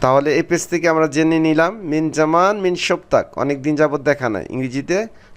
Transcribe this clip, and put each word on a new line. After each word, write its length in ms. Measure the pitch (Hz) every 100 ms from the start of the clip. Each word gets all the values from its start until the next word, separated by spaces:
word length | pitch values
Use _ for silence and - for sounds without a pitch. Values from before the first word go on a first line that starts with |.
তাহলে 340 | 127 139 147
এই 80 | 165
পেজ 260 | 165 170 -
থেকে 200 | 175 165
আমরা 180 | 160 156
জেনে 320 | 143 160 160
নিলাম, 380 | 160 151 170 220
মিন 340 | 175 151 160
জামান 500 | 147 156 170 185 214
মিন 160 | 185 180
শফতাক, 640 | - 175 - 123 - -
অনেক 240 | 139 139
দিন 140 | 139 147
যাবত 240 | 151 143
দেখা 280 | 135 135 127
নাই, 180 | 101 64
ইংরেজিতে 560 | 131 131 135 139 185 220 - -